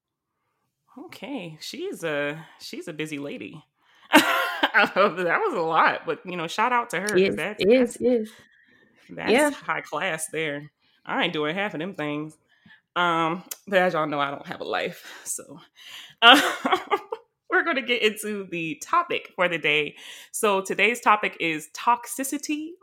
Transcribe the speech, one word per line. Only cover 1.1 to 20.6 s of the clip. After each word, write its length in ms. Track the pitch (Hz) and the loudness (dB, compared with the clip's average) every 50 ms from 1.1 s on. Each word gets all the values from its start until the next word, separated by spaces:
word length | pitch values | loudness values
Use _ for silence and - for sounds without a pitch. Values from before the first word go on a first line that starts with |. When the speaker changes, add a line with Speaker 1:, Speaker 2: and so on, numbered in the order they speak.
| - - 190 226 285 240 175 165 156 151 | -14 -14 -12 -8 -8 -8 -8 -10 -12 -12
Speaker 1:
she's 420 | - - - 247 349 403 294 - 165 | -14 -12 -10 -8 -8 -8 -8 -6 -4
a, 420 | 160 151 143 147 143 151 160 160 - - - | -4 -2 -2 -2 -4 -4 -8 -12 -18 -20 -18
she's 280 | - - - 277 359 | -16 -14 -12 -12 -10
a 60 | - 156 | -10 -8
busy 240 | - 156 156 151 | -8 -6 -6 -6
lady. 460 | 143 143 - - 190 113 - - 156 - _ _ _ _ _ _ _ _ - - | -8 -8 -8 -8 -10 -12 -12 -14 -16 -20 _ _ _ _ _ _ _ _ 4 6
<laughs> 80 | 302 - - - - 539 - - - - - - | 6 6 6 2 0 0 -2 -2 -2 -2 2 4
That 220 | 220 202 202 - | 4 4 4 4
was 580 | 185 196 202 160 180 180 170 156 208 440 415 285 | 4 4 4 2 0 0 0 2 2 2 0 0
a 80 | 190 | 0
lot, 440 | 160 160 165 165 285 196 127 - - | 0 2 4 4 4 4 2 0 -4
but, 160 | 165 151 - - | -6 -6 -6 -6
you 120 | 185 180 | -8 -6
know, 100 | 175 160 | -6 -6
shout 240 | 170 - - 220 254 | -4 0 0 2 2
out 200 | 247 240 233 233 | 2 0 0 0
to 80 | - 165 | -4 -4
her, 60 | 190 | -2
'cause 120 | 214 208 185 | 2 2 4
Speaker 2:
Yes, 160 | 190 196 - | 4 4 2
Speaker 1:
that's, 260 | - 156 196 214 - | -2 -4 -4 -2 0
Speaker 2:
it 80 | - 196 | 4 6
is, 240 | 247 262 247 220 - | 6 6 6 2 0
Speaker 1:
that's, 20 | - | 0
Speaker 2:
it 60 | 226 | 2
is. 240 | 247 254 226 220 220 - - - _ _ _ _ _ _ _ _ _ _ _ _ - | 2 2 2 0 -4 -10 -20 -20 _ _ _ _ _ _ _ _ _ _ _ _ -16
Speaker 1:
that's 220 | 175 165 160 - | -12 -6 0 2
Speaker 2:
Yeah. 180 | 214 262 302 294 | 4 4 4 2
Speaker 1:
high 320 | 277 - - - 160 151 | 0 -4 -6 -4 -4 -4
class 460 | - - 160 147 180 190 160 160 - | -6 -6 -6 -4 -2 -2 -2 -4 -6
there. 440 | - - 156 160 151 143 143 147 151 _ _ _ _ _ _ _ | -6 -4 -4 -4 -4 -4 -6 -10 -14 _ _ _ _ _ _ _
I 180 | - 175 262 220 | -6 -2 0 0
ain't 100 | 170 170 | 0 0
doing 220 | 156 151 151 165 | 0 -2 -2 -2
half 180 | 196 196 208 - | -2 -4 -4 -4
of 60 | 147 | -6
them 140 | 160 196 190 | -6 -6 -6
things. 420 | - 151 147 147 147 151 156 - _ _ _ _ _ _ - - _ _ _ _ | -6 -6 -4 -4 -6 -6 -10 -12 _ _ _ _ _ _ -20 -20 _ _ _ _
Um, 480 | 175 175 175 165 165 165 160 170 185 - - - - _ | 0 2 2 4 2 2 0 0 -4 -8 -12 -16 -14 _
but 120 | - 196 185 | 0 2 4
as 140 | 180 185 165 | 4 4 2
y'all 140 | 156 156 | 0 -2
know, 120 | 151 147 143 | -2 0 -2
I 100 | 143 139 | -2 -2
don't 140 | 143 - - | -4 -8 -10
have 160 | 175 - - | -12 -10 -10
a 40 | - | -6
life, 540 | - 104 90 90 165 - - - - - - - | -4 -2 -2 -2 -4 -6 -10 -16 -18 -18 -16 -12
so, 340 | - - - - - - 165 - _ _ - - - | -10 -10 -10 -12 -16 -20 -20 -20 _ _ -20 -20 -18
<laughs> 300 | - - - - - _ | -18 -18 -18 -20 -4 _
uh, 200 | 226 233 262 294 - - - - - 262 359 - - - 440 - - - - - - _ _ _ _ _ | 8 10 10 10 6 2 -4 -4 -2 -2 -2 -2 0 -4 -4 -4 -4 -10 -14 -14 -14 _ _ _ _ _
we're 140 | 339 370 294 | 0 0 2
gonna 180 | 330 311 269 | 0 -2 -2
get 200 | 233 233 247 - | 0 -2 -2 2
into 460 | 208 220 208 - - 208 214 202 196 180 | 2 0 0 -2 -6 -6 -6 -6 -8 -8
the 260 | 165 170 165 160 147 - | -6 -6 -6 -6 -6 -8
topic 520 | - - - 233 - - 131 - - - - | -4 0 0 0 2 0 -4 -4 -4 -8 -2
for 140 | - 180 180 | -2 0 0
the 80 | 170 | 0
day. 380 | 156 147 156 147 151 147 - - - - - - - - - | 0 0 2 2 2 0 -2 -6 -14 -18 -18 -18 -18 -18 -12
So 300 | - - - 208 196 190 | -6 0 2 2 2 2